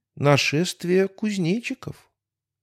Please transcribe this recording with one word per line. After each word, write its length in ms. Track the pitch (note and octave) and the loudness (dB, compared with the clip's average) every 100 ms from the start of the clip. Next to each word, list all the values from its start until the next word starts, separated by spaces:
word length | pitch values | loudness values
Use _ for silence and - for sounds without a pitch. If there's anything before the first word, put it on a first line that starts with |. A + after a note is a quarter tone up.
| _ - | _ -2
нашествие 920 | C#3 C#3+ - C#3+ F3+ - F3 F#3 F#3+ | 2 4 2 0 -2 -4 0 2 0
кузнечиков. 880 | - G#3+ G3 E3 A3 - C4 - - _ _ _ _ _ _ | -2 -4 -2 0 0 -4 -8 -10 -14 _ _ _ _ _ _